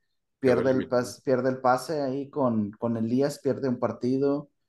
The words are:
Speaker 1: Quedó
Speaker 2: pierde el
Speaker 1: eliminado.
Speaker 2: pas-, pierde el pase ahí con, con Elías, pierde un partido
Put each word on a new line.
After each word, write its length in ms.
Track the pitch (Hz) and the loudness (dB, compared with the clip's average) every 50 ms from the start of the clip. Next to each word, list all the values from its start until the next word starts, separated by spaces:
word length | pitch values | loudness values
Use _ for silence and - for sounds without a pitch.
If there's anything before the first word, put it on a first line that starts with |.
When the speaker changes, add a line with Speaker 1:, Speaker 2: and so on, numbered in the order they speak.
| _ _ _ _ _ _ _ _ | _ _ _ _ _ _ _ _
Speaker 1:
Quedó 220 | - 127 - - | 2 4 4 4
Speaker 2:
pierde 100 | 123 131 | 4 2
el 160 | 131 131 123 | 2 0 0
Speaker 1:
eliminado. 20 | - | 0
Speaker 2:
pas-, 320 | 127 123 - - - - - | 0 0 0 -2 -8 -6 -2
pierde 260 | 143 131 123 123 131 | 0 0 2 2 0
el 100 | 131 131 | -2 2
pase 400 | - 127 127 127 - - 165 147 | 2 2 2 2 0 -4 -4 -4
ahí 280 | 143 131 131 139 139 135 | -2 -2 -4 -6 -8 -6
con, 420 | - 151 135 123 113 110 104 104 | -4 -2 0 0 0 0 -2 -4
con 260 | 107 - 120 117 117 | -4 -6 -4 -4 -2
Elías, 420 | 117 113 113 120 127 139 143 143 - | -2 -2 0 0 0 0 0 -2 -4
pierde 300 | - 135 120 117 131 135 | -2 -2 -2 -2 -2 -2
un 100 | 123 - | -2 -2
partido 720 | 123 110 107 - - 123 131 135 139 139 143 147 143 - _ _ _ | -2 -4 -2 -2 -2 -2 0 0 0 0 0 -2 -6 -10 _ _ _